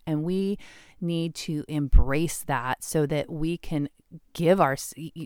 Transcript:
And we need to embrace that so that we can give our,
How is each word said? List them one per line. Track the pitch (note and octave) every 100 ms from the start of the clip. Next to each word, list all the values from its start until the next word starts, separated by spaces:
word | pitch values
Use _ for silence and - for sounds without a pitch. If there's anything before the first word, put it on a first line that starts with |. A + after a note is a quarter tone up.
| -
And | D3+
we | D#3+ F#3 G3 G#3 - - - -
need | E3+ E3+ E3 -
to | - D3+ -
embrace | D3+ C#3 - B2 D3 E3 -
that | - C3 B2 -
so | - D#3+ C#3+
that | D3+ -
we | D#3+ D#3+ F3
can | - D3+ C#3+ _ _ E3 _
give | - E3 F#3+
our, | D3 C3+ - - D#3+ E3